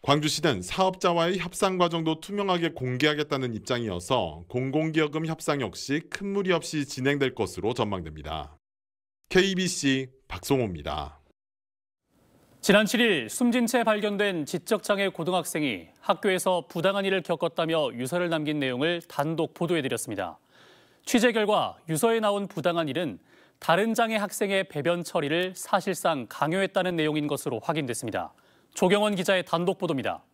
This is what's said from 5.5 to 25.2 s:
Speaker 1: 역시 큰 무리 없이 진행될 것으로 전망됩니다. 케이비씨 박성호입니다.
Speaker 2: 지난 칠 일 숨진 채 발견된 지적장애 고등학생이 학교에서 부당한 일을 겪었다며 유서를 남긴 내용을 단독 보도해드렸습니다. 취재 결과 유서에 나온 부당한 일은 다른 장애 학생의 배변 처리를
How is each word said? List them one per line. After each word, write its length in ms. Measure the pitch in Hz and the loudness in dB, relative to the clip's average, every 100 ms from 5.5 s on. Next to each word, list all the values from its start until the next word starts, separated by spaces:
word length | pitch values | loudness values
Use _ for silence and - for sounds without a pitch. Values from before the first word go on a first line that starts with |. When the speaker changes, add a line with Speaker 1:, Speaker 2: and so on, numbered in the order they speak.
| 147 | -2
Speaker 1:
역시 400 | 110 - - 143 - | -2 -6 -4 -4 -4
큰 240 | - 202 | -8 -4
무리 180 | 196 185 | -2 0
없이 340 | 170 - 156 139 | 0 0 -4 -4
진행될 480 | - 131 143 135 127 | 0 0 2 0 0
것으로 400 | 98 - 98 131 | -4 0 -2 0
전망됩니다. 840 | 107 98 80 76 73 78 73 - _ _ _ _ _ _ _ | -2 -2 -8 -10 -8 -8 -8 -18 _ _ _ _ _ _ _
케이비씨 800 | 185 196 185 180 - 139 135 131 _ _ | 4 4 2 -2 0 0 0 -2 _ _
박성호입니다. 920 | - - 135 113 82 76 73 71 - _ _ _ _ _ _ _ _ _ _ _ _ _ _ | -10 0 2 2 -2 -4 -6 -6 -12 _ _ _ _ _ _ _ _ _ _ _ _ _ _
Speaker 2:
지난 220 | - 202 214 | 4 6 6
칠 140 | 220 | 4
일 280 | 233 170 110 | 4 2 -2
숨진 380 | - 240 247 233 | 0 2 2 2
채 180 | 247 | 2
발견된 600 | 226 214 208 202 202 175 139 | 2 0 0 0 0 0 -4
지적장애 640 | 170 - 214 - 196 196 | -6 -2 -2 0 0 0
고등학생이 760 | - 165 180 - 165 147 95 82 _ | -2 -2 -2 -2 -2 -2 -4 -10 _
학교에서 640 | - 196 208 185 190 180 - | -4 0 2 2 2 0 -2
부당한 360 | 175 180 202 196 | 0 0 0 0
일을 180 | 190 | -2
겪었다며 680 | 156 165 170 170 165 165 139 120 | -2 -2 -2 -2 0 0 -2 -4
유서를 340 | 127 175 175 | -4 -2 -2
남긴 300 | 165 151 151 | -2 -2 -2
내용을 420 | 131 123 156 170 - | -2 0 0 -2 -4
단독 480 | - 147 160 160 - | -4 -2 -2 -4 -4
보도해드렸습니다. 840 | 165 170 131 120 - 101 90 80 _ _ - - _ _ | -2 0 0 -4 -4 -6 -6 -10 _ _ -20 -20 _ _
취재 280 | - 240 240 | 0 4 4
결과 460 | 226 208 202 110 - - | 2 2 2 0 -6 -4
유서에 300 | 160 226 226 | 2 2 4
나온 280 | 214 202 196 | 2 0 -4
부당한 400 | - 175 170 156 | -2 0 0 -2
일은 300 | 131 170 - _ - _ _ | -2 -4 -6 _ -20 _ _
다른 380 | - 170 226 226 | 2 2 4 2
장애 200 | 226 220 | 2 0
학생의 540 | 208 - 202 196 190 | -2 -2 0 0 0
배변 340 | 147 160 175 | -2 0 0
처리를 500 | 170 175 | 0 -2